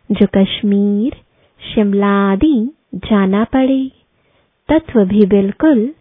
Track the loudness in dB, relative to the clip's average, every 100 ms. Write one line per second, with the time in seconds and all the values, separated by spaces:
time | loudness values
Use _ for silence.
0 | -6 0 0 2 0 -2 -2 0 0 -2
1 | -4 -8 _ _ _ _ -8 -2 0 0
2 | 0 0 0 0 0 0 -2 -8 _ -12
3 | -2 0 2 0 -2 0 0 -2 -4 -12
4 | _ _ _ _ _ _ -2 -2 0 0
5 | 2 2 2 2 0 0 0 2 0 -6